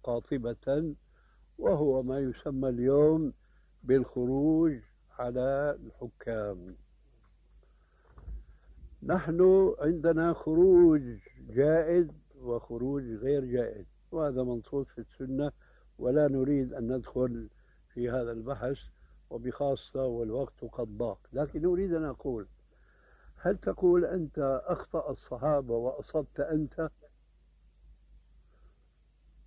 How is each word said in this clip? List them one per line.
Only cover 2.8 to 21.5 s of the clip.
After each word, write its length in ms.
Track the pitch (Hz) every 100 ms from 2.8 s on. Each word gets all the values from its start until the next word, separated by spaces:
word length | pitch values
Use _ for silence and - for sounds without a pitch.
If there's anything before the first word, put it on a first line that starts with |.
| 127 143 151 160 147 - _ _ _ _
بالخروج 960 | 127 131 123 127 123 139 151 160 165 127 - _ _ -
على 600 | 123 123 131 139 147 - 120
الحكام. 880 | - 120 - 117 110 104 92 90 - - _ _ _ _ _ _ - _ _ _ _ _ - - - - - - - - -
نحن 720 | - 180 165 165 185 190 190 -
عندنا 540 | 147 170 165 160 170
خروج 680 | 160 156 160 190 175 170 151 123 110 - - -
جائز 580 | 113 147 160 156 175 160 - _ 139
وخروج 600 | 123 117 - 117 131 143
غير 420 | 123 107 131 143
جائز، 420 | 127 123 110 107 - _ _
وهذا 300 | 165 151 127
منصوص 440 | 123 120 - 143 131
في 140 | -
السنة، 520 | 110 - 131 131 147 - _ _ _ -
ولا 300 | 123 143 147
نريد 440 | 135 131 143 127
أن 200 | 110 113
ندخل 560 | 131 - 127 127 117 113 - _ _ _
في 160 | 120 120
هذا 220 | 127 117
البحث، 460 | 117 117 127 123 139 - - - - -
وبخاصة 760 | 120 120 - 143 135 - 135 131
والوقت 580 | 117 110 123 127 - 117
قد 260 | - 113 104
ضاق، 200 | 117 95 _
لكن 320 | 123 143